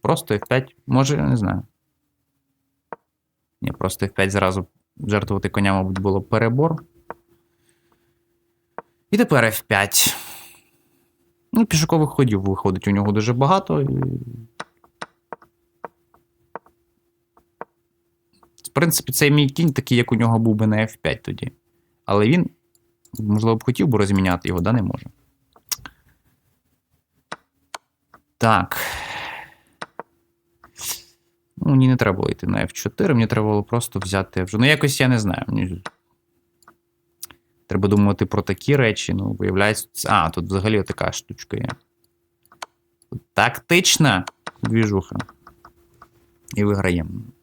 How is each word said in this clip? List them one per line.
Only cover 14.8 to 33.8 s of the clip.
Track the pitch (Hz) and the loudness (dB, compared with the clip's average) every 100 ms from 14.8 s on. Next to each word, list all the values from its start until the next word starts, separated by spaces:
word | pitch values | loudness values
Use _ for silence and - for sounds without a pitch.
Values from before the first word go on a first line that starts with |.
| _ _ - _ _ - - _ _ _ - _ _ _ _ _ _ - _ _ _ _ _ _ _ _ _ _ - _ _ _ _ _ _ _ _ _ | _ _ -20 _ _ -20 -20 _ _ _ -20 _ _ _ _ _ _ -20 _ _ _ _ _ _ _ _ _ _ -20 _ _ _ _ _ _ _ _ _
в | - | -8
принципі, | - 170 - - | 0 2 0 -4
цей | - 147 | 2 4
мій | 147 143 | 4 2
кінь | - 165 | 2 0
такий, | 135 - 120 | 0 0 0
як | 120 | 2
у | |
нього | 113 113 113 | 2 2 4
був | 113 | 2
би | 107 107 | 2 2
на | 107 | 2
Ф | 110 - | -2 -4
п'ять | - - | -6 -4
тоді. | - - - _ _ _ _ _ | -8 -8 -10 _ _ _ _ _
Але | - 101 107 | -2 2 4
він, | 170 - _ _ _ _ _ _ - | 2 0 _ _ _ _ _ _ -8
можливо, | 107 104 113 113 | -2 0 2 0
б | |
хотів | - 127 175 | -2 0 2
би | 110 | 2
розміняти | 98 101 95 87 - | 2 2 2 0 -2
його, | 90 | -2
да, | 87 | 0
не | 120 | 0
може. | 92 - - _ _ _ _ _ _ - - _ _ _ _ _ _ _ _ _ _ _ _ _ _ - _ _ _ - _ _ _ - _ _ | -2 -6 -12 _ _ _ _ _ _ -14 -14 _ _ _ _ _ _ _ _ _ _ _ _ _ _ -18 _ _ _ -20 _ _ _ -20 _ _
Так. | 113 104 92 - - - - - - - - _ _ _ - - - _ _ _ _ _ _ - - - - _ _ _ _ - | 2 2 0 -6 -8 -10 -12 -12 -12 -14 -18 _ _ _ -18 -16 -20 _ _ _ _ _ _ -14 -12 -12 -14 _ _ _ _ -8
Ну, | - | 2
мені | 135 131 | 4 4
не | 127 | 4
треба | 110 95 | 2 0
було | - | -2
йти | - 95 | -4 -4
на | 98 | -2
Ф | - | -4
чотири, | - 101 - 202 | -6 -10 -2 0
мені | 123 110 | 2 2
треба | 113 107 | 0 0
було | 104 | 0
просто | 101 120 | 0 -4